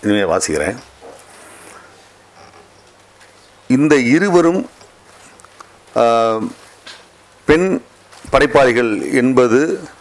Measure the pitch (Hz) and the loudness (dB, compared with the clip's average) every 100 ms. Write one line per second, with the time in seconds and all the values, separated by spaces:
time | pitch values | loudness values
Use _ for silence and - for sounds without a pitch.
0 | 104 104 95 87 - 76 76 120 - - | -2 -2 0 -2 -4 -4 -6 -8 -14 -20
1 | - - - - - - - - - - | -20 -20 -20 -20 -20 -20 -20 -20 -20 -20
2 | - _ _ _ - - - _ _ _ | -20 _ _ _ -20 -20 -20 _ _ _
3 | _ _ - _ - _ _ 127 151 143 | _ _ -20 _ -20 _ _ 0 4 2
4 | 120 147 202 175 170 185 247 - - _ | 2 0 2 2 2 0 -6 -14 -20 _
5 | - - - - - - - _ _ - | -20 -20 -20 -20 -20 -20 -20 _ _ -2
6 | 117 117 113 110 110 - - - - - | 0 2 0 -2 -6 -14 -20 -20 -20 -20
7 | - _ _ _ - 156 185 - - _ | -20 _ _ _ 0 0 2 -4 -8 _
8 | _ - - 135 143 147 131 117 120 101 | _ -20 -4 0 2 2 2 2 -2 -4
9 | 71 135 123 127 123 117 156 190 160 - | -4 -2 0 2 2 2 0 -4 -10 -20